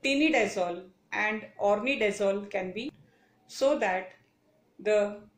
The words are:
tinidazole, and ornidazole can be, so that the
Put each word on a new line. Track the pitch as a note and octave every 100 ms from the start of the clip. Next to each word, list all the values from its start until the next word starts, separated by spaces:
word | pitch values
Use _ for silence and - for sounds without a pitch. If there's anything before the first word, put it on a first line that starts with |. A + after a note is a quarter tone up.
tinidazole, | C4+ C#4 D#4 B3+ G3+ G3+ F3 F3 - _ _
and | G3 G#3+ G#3+ - -
ornidazole | G3+ G#3 A#3+ C#4 G#3+ G3 G3+ G3 G3+
can | G3 F#3
be, | G3+ C4+ - - _ _ _ _
so | - C4+ D4+
that | G#3 F#3 F#3 - _ _ _ _ _ _
the | G3+ G#3+ G#3 G#3 -